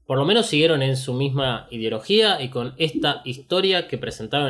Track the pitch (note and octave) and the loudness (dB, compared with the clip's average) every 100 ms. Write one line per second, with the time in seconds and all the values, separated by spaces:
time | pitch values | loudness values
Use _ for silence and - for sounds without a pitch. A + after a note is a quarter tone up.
0 | - C3+ D3+ A3+ G#3+ D3 E3 D3+ C3+ C3 | -2 0 2 2 2 4 4 4 2 0
1 | C3 B2 C#3 C#3 C3+ A2+ - A#2 A2 A2 | -2 -2 0 0 -2 -4 -6 -6 -4 -2
2 | - G#3+ G#3+ F3 B2+ B2 A#2+ B2+ D#3+ - | 2 4 4 2 -2 -6 -6 -2 -2 0
3 | A#3+ A#3 C3 B2 - F3+ F#3+ F3+ E3+ C3+ | 0 -2 -6 -10 -2 0 2 0 -2 -6
4 | A2+ - A2+ C#3+ C#3+ | -6 -8 -4 -2 0